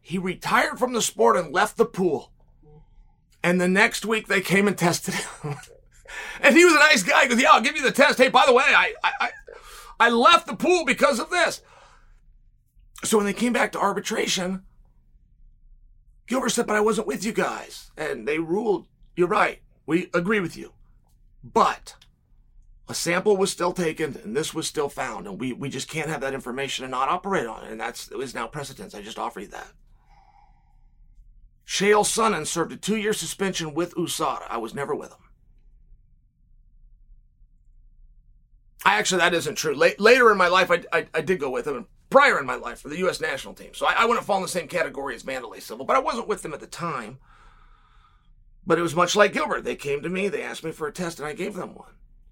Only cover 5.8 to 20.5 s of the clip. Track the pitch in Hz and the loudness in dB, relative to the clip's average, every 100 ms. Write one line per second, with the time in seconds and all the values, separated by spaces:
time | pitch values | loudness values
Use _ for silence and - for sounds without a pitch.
5.8 | _ _ - - - - 285 320 349 302 | _ _ -18 -14 -14 2 6 8 8 8
6.8 | 302 285 180 302 269 233 285 262 240 302 | 6 6 4 4 4 4 6 6 4 0
7.8 | 254 233 277 240 254 254 294 240 277 196 | 0 4 4 6 4 6 6 6 6 4
8.8 | 180 - 185 - - - - - - - | 2 0 -4 -2 -4 -6 -20 -20 -20 -20
9.8 | - - 233 233 294 330 - 240 302 359 | -6 2 2 6 6 6 2 -2 2 2
10.8 | 269 - 277 233 - 359 294 - _ - | 2 2 2 2 -2 0 0 -2 _ -20
11.8 | - _ _ - _ _ _ _ _ _ | -20 _ _ -20 _ _ _ _ _ _
12.8 | _ - - 214 202 196 240 240 240 147 | _ -12 0 0 0 -2 -2 0 -2 0
13.8 | 196 190 - 220 208 185 180 190 - _ | -2 -2 -4 -4 -2 -2 -4 -8 -12 _
14.8 | - _ _ _ _ _ - _ - - | -20 _ _ _ _ _ -20 _ -20 -20
15.8 | - _ _ _ - 254 240 - 220 214 | -20 _ _ _ -6 -4 -2 -2 0 2
16.8 | 214 214 - 254 208 190 147 110 - - | 2 0 -4 -4 -4 -2 -2 -4 -12 -18
17.8 | - - 151 127 110 156 160 190 233 180 | -16 -8 -6 -6 -4 -4 -2 -4 -2 -6
18.8 | - _ - - 175 208 160 - _ _ | -8 _ -8 -2 0 2 0 -2 _ _
19.8 | - 165 - 175 175 214 160 | -2 -2 0 -2 0 -2 -2